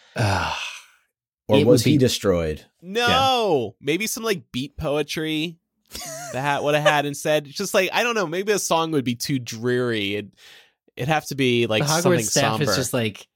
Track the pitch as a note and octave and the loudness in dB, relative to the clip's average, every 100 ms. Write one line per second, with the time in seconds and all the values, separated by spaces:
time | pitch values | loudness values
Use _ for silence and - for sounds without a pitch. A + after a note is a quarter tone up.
0 | _ - G#2 F#2 - - - - - _ | _ -2 0 0 -2 -6 -10 -12 -20 _
1 | _ _ _ _ - G#2+ - B2 B2 D3 | _ _ _ _ 0 4 6 6 6 4
2 | B2 - G#2 F2 D#2+ D2+ - _ E3+ G#3 | 4 2 0 0 0 -4 -10 _ -8 -2
3 | A#3+ B3+ C4+ B3+ G#3+ D3 G#2 - - E3+ | 2 4 2 2 2 0 -2 -6 -4 -2
4 | G#3+ - A3+ F#3 - B2+ C#3+ - D3+ D3 | -2 -4 -4 -4 -4 -8 -8 -6 -4 -2
5 | D3 - D#3 D#3 E3 E3 _ _ _ - | -2 -6 -4 -4 -6 -10 _ _ _ -16
6 | - E5 F5 B2+ C#3+ C#3+ C3+ D3 D3+ D3 | -12 -12 -10 -6 -2 -2 2 2 2 2
7 | C#3+ C#3+ D#3+ D3+ C#3+ D3+ F#3+ G3+ F#3 F3+ | 0 -4 0 0 -2 -8 -2 0 0 0
8 | A#3+ A3+ E3+ F3 G3+ G3 - E3 E3 D#3 | 0 0 -2 -2 0 0 2 0 2 0
9 | B2 A#2+ - C3+ A#2 A2 B2 B2 B2 A2+ | -2 -4 -2 -4 -4 -6 -2 0 0 -2
10 | G2 G2+ G2+ _ - - _ _ _ - | -2 -4 -8 _ -20 -20 _ _ _ -8
11 | C3+ D#3 - C3+ C3 A#2+ A#2 A2 D3 D#3 | -2 -2 -2 0 2 2 2 2 2 2
12 | F3+ E3+ A2 - C#3 A2 C#3+ G2 B2 B2+ | 4 2 2 0 0 0 0 0 0 0
13 | A2 F#2+ - | -2 -4 -18